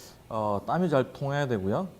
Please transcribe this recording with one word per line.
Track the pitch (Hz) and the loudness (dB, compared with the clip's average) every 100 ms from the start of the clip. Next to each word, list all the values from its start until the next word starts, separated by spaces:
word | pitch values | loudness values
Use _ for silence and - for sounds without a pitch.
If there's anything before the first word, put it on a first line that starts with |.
| - - - | -20 -20 -8
어, | 113 107 101 - | -2 0 0 0
땀이 | 156 180 | 0 4
잘 | 143 127 | 4 2
통해야 | - 139 143 143 | -2 -2 0 0
되고요. | 113 92 123 185 - | 0 0 0 -2 -8